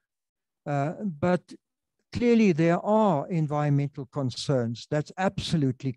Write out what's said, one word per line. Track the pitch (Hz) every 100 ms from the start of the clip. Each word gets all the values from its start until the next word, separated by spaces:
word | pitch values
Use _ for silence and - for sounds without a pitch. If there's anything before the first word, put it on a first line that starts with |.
| _ _ _ _ _ _ 156
Uh, | 143 139 - 208 147
but | 180 180 - - _ _ _ _ _
clearly | - 240 226 214
there | 156 165 175 202
are | 220 214 143 -
environmental | 170 151 147 147 143 143 - 131
concerns. | 147 131 - - 131 117 117 -
That's | 151 - -
absolutely | 196 - - 160 135 123 135